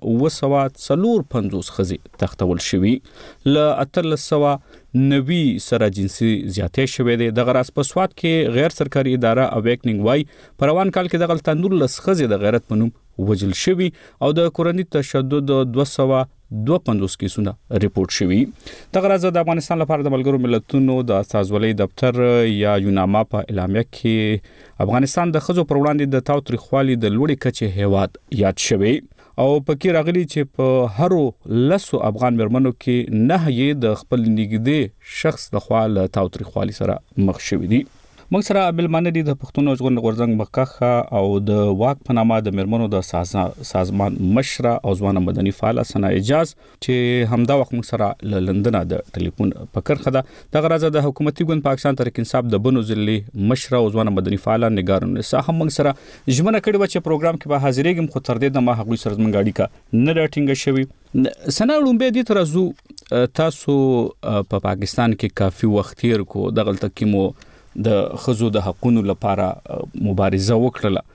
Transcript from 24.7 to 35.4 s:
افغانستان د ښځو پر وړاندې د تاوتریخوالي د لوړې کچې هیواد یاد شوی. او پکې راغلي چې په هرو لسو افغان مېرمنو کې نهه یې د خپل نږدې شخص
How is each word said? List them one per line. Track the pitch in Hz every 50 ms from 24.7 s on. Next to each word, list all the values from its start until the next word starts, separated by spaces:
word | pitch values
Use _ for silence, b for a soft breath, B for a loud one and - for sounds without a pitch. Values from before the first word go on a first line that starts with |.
| - - - 98
افغانستان | 110 123 135 135 - - 175 175 156 156
د | 151
ښځو | - 180 180 170 151
پر | 151 139
وړاندې | 139 147 151 147 143 139 135
د | 131 127 - 143
تاوتریخوالي | 143 143 - 127 113 - - - 135 139 135 127 117
د | 110 107 101
لوړې | 113 135 156 147 131 -
کچې | 131 120 - 117 107 95 98
هیواد | 101 98 98 98 98 92 - - - - - 110 101
یاد | 95 95 - - -
شوی. | 120 101 98 107 131 - - - b b b b b - 123
او | 135 143 151 139
پکې | - 156 139 - 185 175
راغلي | 160 151 160 175 180 175 156 -
چې | 156 143 143 -
په | - 131 131 131 131 123 120 98
هرو | 98 156 180 190 175 147 123 110 - _ - - 117 123 139
لسو | 180 196 - - - - - 107
افغان | 104 107 - 123 120 117
مېرمنو | 113 104 113 127 135 131 120 - -
کې | - 123 123 120 - 113 107 110 127
نهه | 165 185 165 156 131 117
یې | 131 143 147 143 120
د | 110 107 104
خپل | - - - 123 113
نږدې | 113 110 107 110 101 110 110 113 127 147 156 131 101 - _ - - - -
شخص | - 160 151 -